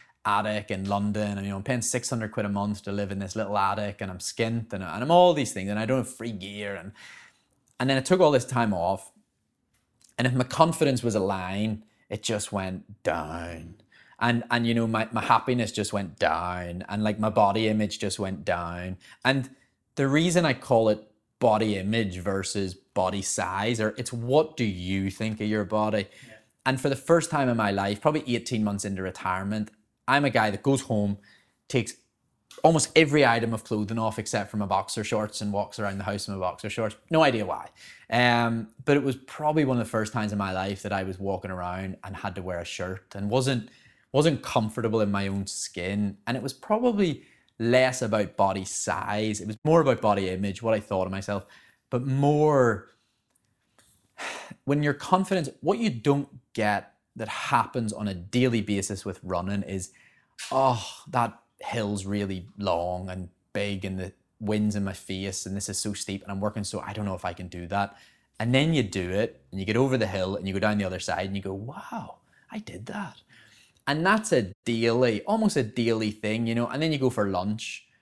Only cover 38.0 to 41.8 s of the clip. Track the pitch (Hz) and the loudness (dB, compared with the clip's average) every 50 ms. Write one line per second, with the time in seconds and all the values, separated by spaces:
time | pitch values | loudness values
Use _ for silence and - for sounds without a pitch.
38 | - - 113 120 123 123 120 117 117 117 117 113 107 - - - 123 - 143 143 | -8 -2 2 4 4 6 4 4 2 2 0 -2 -6 -8 -14 -6 0 2 2 2
39 | 139 139 131 135 - - - - 151 151 156 160 151 131 127 120 113 - - 110 | 2 0 -4 -4 -8 -16 -10 -4 -2 0 2 2 4 2 2 0 0 0 -2 -2
40 | 110 107 - 117 107 104 104 101 98 95 92 92 95 98 101 98 - 104 98 98 | -2 -2 -2 -2 -2 -2 -2 -2 -2 -2 -2 -2 -4 -4 -4 -6 -6 -4 -2 -2
41 | 95 95 95 92 98 98 98 92 - 95 92 90 90 87 90 95 | -2 -4 -6 -6 -4 -4 -4 -4 -6 -8 -8 -6 -6 -6 -6 -6